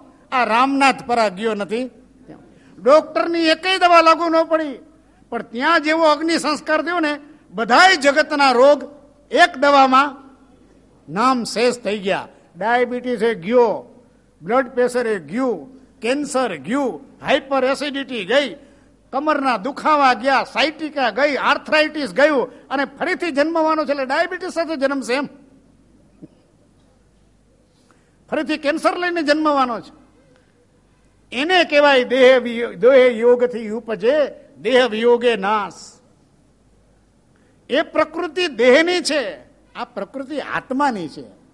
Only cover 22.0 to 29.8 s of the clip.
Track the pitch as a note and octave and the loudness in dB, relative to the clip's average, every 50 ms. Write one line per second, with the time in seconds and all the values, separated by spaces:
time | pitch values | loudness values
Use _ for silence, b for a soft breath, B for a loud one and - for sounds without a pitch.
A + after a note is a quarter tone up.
22 | C#4+ G#3+ F3 A#3 C#4+ D#4 D4+ B3+ G3 - - - - _ C4 C#4 C#4 - - - | -8 -6 0 2 2 2 2 0 -2 -4 -8 -18 -12 _ -6 -4 -4 -6 -6 -6
23 | B3 E4 F#4 - F4 E4+ C#4 C#4 D4 D#4+ E4 E4 D#4 D#4 D#4+ D#4 D4+ - C#4+ C#4+ | -4 -4 -4 -4 -4 -4 -2 -2 -2 0 0 0 0 0 0 -2 -2 -4 -4 -4
24 | C4 B3 C4+ D#4 F4 F4+ F#4 E4+ F4+ F4+ - E4 E4+ D4 D#4+ C4+ C4+ C4+ C#4+ C#4 | -4 -4 -2 -2 -2 -4 -4 -8 -10 -8 -6 -6 -6 -6 -4 -4 -2 -2 -2 -4
25 | A#3 G#3 B3 C#4 C#4+ - - - _ _ _ _ _ _ _ _ _ _ _ _ | -4 -4 -4 -4 -4 -6 -12 -18 _ _ _ _ _ _ _ _ _ _ _ _
26 | _ _ _ _ - - _ _ _ _ _ _ _ _ _ _ _ _ _ _ | _ _ _ _ -20 -20 _ _ _ _ _ _ _ _ _ _ _ _ _ _
27 | _ _ _ _ _ _ _ _ _ _ _ _ _ _ _ b b b b b | _ _ _ _ _ _ _ _ _ _ _ _ _ _ _ b b b b b
28 | b b b b _ _ - D4+ D#4 A3+ D#4 D4 D4+ C#4 D#4 D#4+ - E4 - F4 | b b b b _ _ -6 -6 -4 -4 -6 -4 -2 -4 -4 -2 -2 -2 -2 -2
29 | F4 F4+ F4 E4+ D4+ C#4 D4 D#4 D#4 D4+ C#4+ C#4 C4 B3 A#3 - | -4 -4 -4 -2 0 0 0 0 0 0 0 0 0 -2 -4 -8